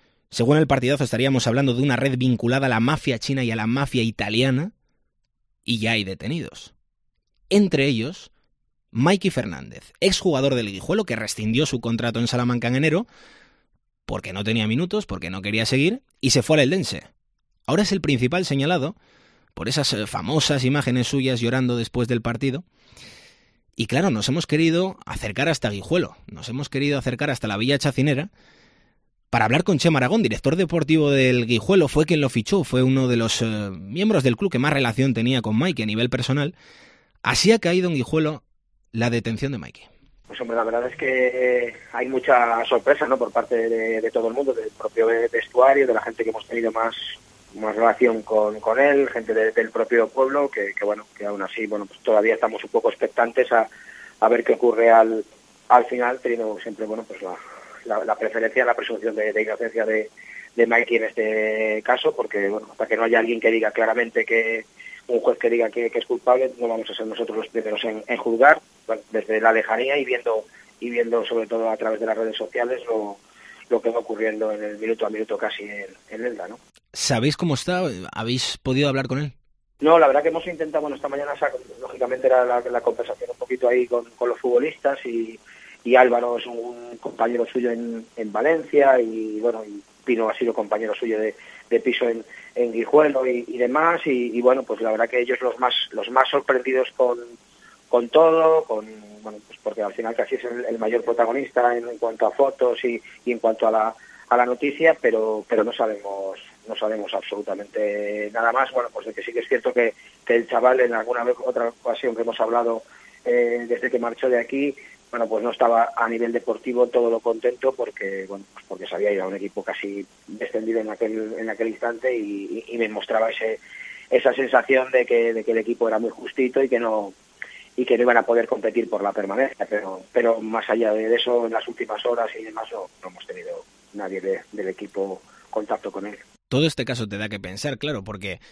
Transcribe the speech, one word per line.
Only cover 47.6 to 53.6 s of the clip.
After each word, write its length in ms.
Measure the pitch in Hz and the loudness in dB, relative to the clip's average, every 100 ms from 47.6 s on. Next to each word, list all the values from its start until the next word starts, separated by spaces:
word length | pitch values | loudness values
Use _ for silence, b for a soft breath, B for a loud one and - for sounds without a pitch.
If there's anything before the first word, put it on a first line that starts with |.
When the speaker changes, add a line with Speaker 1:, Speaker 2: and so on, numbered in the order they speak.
| 107 | -4
Speaker 2:
relación 460 | 104 113 - 123 113 | 2 2 6 2 2
con, 400 | 104 110 107 107 | 0 2 2 0
con 180 | 110 120 | 0 4
él, 300 | 143 139 131 | 4 4 2
gente 240 | 120 113 | -2 -2
de, 200 | 113 110 | 0 2
del 180 | 110 113 | 0 -2
propio 360 | 113 113 117 110 | -2 2 2 2
pueblo, 440 | 135 131 143 139 | 2 2 2 -2
que, 240 | 110 101 - | -2 -6 -4
que 60 | |
bueno, 220 | 104 104 104 - | -4 -4 -8 -10
que 80 | |
aún 160 | 104 101 | -8 -6
así, 260 | 95 - 107 | -8 -6 -6
bueno, 200 | 104 98 | -6 -8
pues 140 | - | -6
todavía 340 | - 107 113 | 2 4 4
estamos 280 | 110 113 107 | 2 0 -2
un 60 | - | -2
poco 220 | 117 113 | 0 0
expectantes 600 | - 110 - 117 131 120 | 0 -2 0 2 2 4
a, 180 | 117 | 2